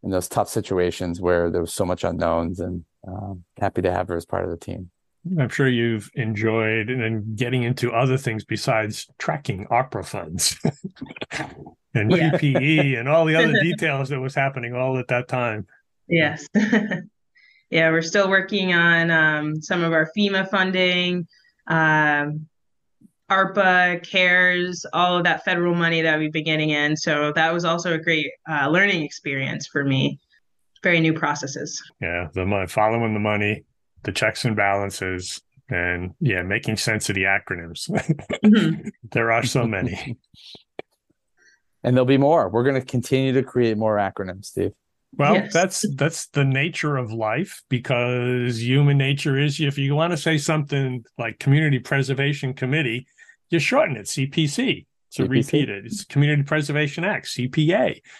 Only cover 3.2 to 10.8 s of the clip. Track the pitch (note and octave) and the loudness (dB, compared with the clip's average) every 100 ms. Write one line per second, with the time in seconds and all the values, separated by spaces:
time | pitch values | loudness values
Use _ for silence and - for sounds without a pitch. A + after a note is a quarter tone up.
3.2 | G2+ F#2 F2 - G2+ - F#2 F2+ F#2 E2+ | -10 -12 -16 -6 -6 -2 -2 0 -2 -6
4.2 | - F#2 F2+ E2+ - F2+ F2+ _ _ _ | -4 -6 -4 -8 -10 -12 -12 _ _ _
5.2 | E3+ F3+ B2+ - C3+ B2 A#2 A2+ - - | -6 -2 -2 0 0 2 0 -2 -6 -6
6.2 | A2 G#2 A2 A2 A2 A2 A2 B2+ A2 A2+ | -4 0 0 2 0 0 -2 -2 -2 -4
7.2 | G#2+ G#2+ A#2+ B2+ A#2+ B2+ A#2+ A#2 C3 B2+ | -6 -4 -2 0 -2 -2 0 2 2 2
8.2 | - A2 - A2 - A2+ G#2+ G#2+ - _ | -2 -6 -6 -6 0 0 0 -6 -12 _
9.2 | - D#3 - F#2 G#2 A#2 C3+ G#2+ F#2+ G#2 | -6 -6 -4 -6 0 0 0 -6 -8 -10
10.2 | E2 E2 - - - - | -8 -4 -4 -2 -4 -4